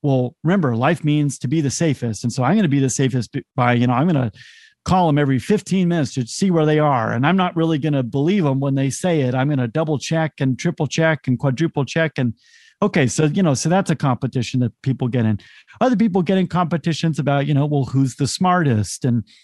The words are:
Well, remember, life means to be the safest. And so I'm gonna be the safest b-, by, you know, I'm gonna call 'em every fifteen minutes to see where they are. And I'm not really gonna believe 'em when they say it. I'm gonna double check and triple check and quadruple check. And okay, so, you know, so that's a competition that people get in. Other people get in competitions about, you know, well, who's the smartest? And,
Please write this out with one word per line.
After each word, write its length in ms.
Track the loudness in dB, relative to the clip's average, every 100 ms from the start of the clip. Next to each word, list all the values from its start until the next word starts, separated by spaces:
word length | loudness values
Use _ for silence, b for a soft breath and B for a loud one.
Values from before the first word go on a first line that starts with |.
Well, 340 | 0 0 0 -2
remember, 320 | 0 2 2 2
life 280 | 0 0
means 360 | 0 0 0 -4
to 80 | -4
be 140 | -2
the 80 | -2
safest. 520 | 0 0 0 -4 -4
And 80 | -4
so 100 | 0
I'm 120 | 2 2
gonna 120 | 2
be 120 | 2
the 100 | 0
safest 420 | 0 0 0 -4
b-, 120 | -8 -6 0
by, 180 | 2
you 140 | 4 2
know, 60 |
I'm 120 | 2 2
gonna 240 | 0 -2 B B B B B
call 260 | -2 2 2
'em 80 | 2
every 220 | 2 0
fifteen 480 | 0 -2 0 0 0
minutes 260 | 0 -2 -4
to 100 | -6
see 240 | -2 0
where 140 | 2 2
they 120 | 2
are. 340 | 2 2 0
And 120 | 0 2
I'm 120 | 2
not 180 | 0 0
really 220 | 0 0
gonna 240 | 0 -2
believe 420 | -2 -2 0 2 0
'em 140 | 0
when 160 | 0 0
they 140 | -2
say 320 | -2 -2 0
it. 120 | 0
I'm 140 | 0 0
gonna 180 | 0 -2
double 300 | -2 -2 -4
check 360 | -2 -2 -2 -2
and 180 | -4 -2
triple 280 | -4 -4 -4
check 340 | 0 0 0 -2
and 120 | -2
quadruple 460 | -2 0 -2 -2 -2
check. 260 | -2 -2 -2
And 160 | -4 -4 b b b b
okay, 260 | -2 2 0
so, 160 | 2 0
you 160 | 2
know, 120 | 2 0
so 140 | 0
that's 200 | 0 0
a 60 | 0
competition 640 | 0 -2 -2 -4 -4 -2
that 120 | -2 -2
people 240 | -4 -2 -2
get 180 | 0 0
in. 140 | -2 B B B B
Other 140 | 0 2
people 260 | 2 0
get 160 | 0 0
in 100 | 0
competitions 720 | -2 -2 -2 -2 -2 -2 -2
about, 300 | 0 0 2
you 60 |
know, 120 | 0 0
well, 200 | 0 0
who's 320 | 0 0 -2
the 100 | -4
smartest? 760 | 0 0 2 2 0 -2 -4 -2
And, 180 | -2 b b